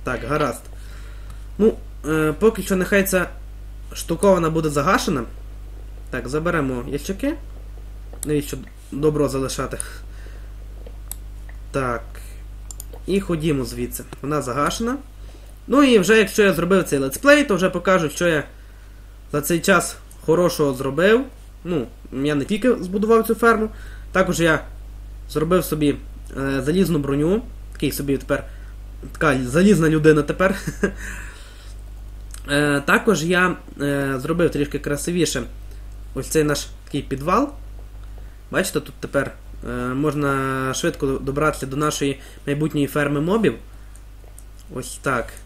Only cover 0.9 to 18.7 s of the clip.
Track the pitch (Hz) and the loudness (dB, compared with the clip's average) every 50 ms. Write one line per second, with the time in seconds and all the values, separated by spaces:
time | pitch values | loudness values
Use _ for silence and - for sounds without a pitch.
0.9 | - - - - - - - - - - - - - - 202 220 - - - - | -14 -14 -14 -14 -14 -14 -14 -14 -14 -14 -14 -12 0 4 4 4 4 2 -12 -14
1.9 | - - - 143 156 156 156 156 147 - 208 220 214 202 - - 196 185 180 170 | -14 -10 -4 -2 0 2 2 0 2 4 4 4 4 2 -2 -2 0 0 2 2
2.9 | 208 196 190 190 - 185 170 - - - - - - - - - - - - - | 2 2 2 4 2 0 0 0 -6 -14 -14 -14 -14 -14 -14 -14 -14 -14 -14 -12
3.9 | - - - - 165 165 196 202 190 180 165 160 160 165 156 156 143 147 139 175 | -12 -12 -6 -6 -2 4 6 6 6 6 4 2 2 2 0 2 0 2 4 4
4.9 | 202 262 - 220 165 127 113 - - - - - - - - - - - - - | 4 4 2 0 0 -2 -2 -6 -10 -14 -14 -14 -14 -14 -14 -14 -14 -14 -14 -14
5.9 | - - - - - 127 117 123 135 156 160 175 170 160 139 131 127 120 120 - | -14 -14 -12 -8 -8 -6 -6 -2 -4 0 0 2 2 2 0 0 -2 -4 -4 -4
6.9 | 131 143 - - 196 - - 285 330 - - - - - - - - - - - | -6 -6 -4 -6 -4 -2 -2 -2 -2 -4 -10 -14 -14 -14 -14 -14 -14 -14 -14 -14
7.9 | - - - - - - - 143 151 147 147 - - 131 - - - - - - | -14 -14 -14 -14 -10 -8 -2 0 0 0 0 -2 -8 -10 -10 -14 -16 -18 -14 -10
8.9 | - 139 147 151 151 147 147 131 135 135 135 127 - - 131 120 127 - - - | -4 2 2 2 4 4 0 2 0 -2 -2 -2 -2 -4 -4 -6 -6 -8 -8 -10
9.9 | - - - - - - - - - - - - - - - - - - - - | -10 -14 -14 -14 -14 -14 -14 -14 -14 -14 -14 -14 -14 -14 -14 -14 -14 -14 -14 -14
10.9 | - - - - - - - - - - - - - - - - - - 131 123 | -14 -14 -12 -10 -12 -12 -12 -14 -14 -14 -14 -14 -14 -14 -14 -6 -4 -2 -2 -2
11.9 | 120 113 - - - - - - - - - - - - - - - - - - | -2 -4 -6 -10 -14 -14 -14 -14 -14 -14 -14 -14 -14 -14 -14 -14 -14 -14 -12 -14
12.9 | - - - - 185 196 190 180 175 156 151 165 147 135 123 113 120 120 123 110 | -14 -10 -4 0 0 0 0 0 -2 0 2 0 0 0 -2 -4 -4 -6 -6 -6
13.9 | - - - - - - - 139 151 147 131 127 117 143 143 165 - - 233 240 | -6 -10 -12 -12 -14 -10 -4 -2 -2 -2 -2 -2 0 0 0 0 0 -2 -2 -2
14.9 | 262 285 - - - - - - - - - - - - - - 226 285 294 262 | -2 -4 -6 -14 -16 -16 -16 -16 -16 -16 -18 -18 -18 -18 -2 4 6 6 8 8
15.9 | 240 214 175 165 220 220 196 196 - - 208 196 175 160 170 175 196 185 165 - | 8 6 8 8 6 6 6 4 4 4 6 6 6 4 2 4 4 4 4 2
16.9 | 151 139 135 135 139 - - 277 294 294 285 - 202 165 185 185 - 175 175 196 | 0 0 0 -2 -4 4 8 8 8 8 6 2 2 2 2 2 0 0 2 4
17.9 | 185 185 165 143 - - 175 175 160 147 131 - - - - - | 4 4 4 0 0 2 2 2 2 2 0 -4 -14 -18 -18 -18